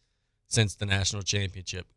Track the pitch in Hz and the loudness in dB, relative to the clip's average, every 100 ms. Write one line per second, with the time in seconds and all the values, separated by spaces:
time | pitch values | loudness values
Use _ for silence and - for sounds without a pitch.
0 | _ _ _ _ - 120 104 - 101 98 | _ _ _ _ -2 2 2 2 0 2
1 | 95 104 95 104 98 92 90 92 - | 2 -2 -2 -2 -2 -6 -10 -10 -10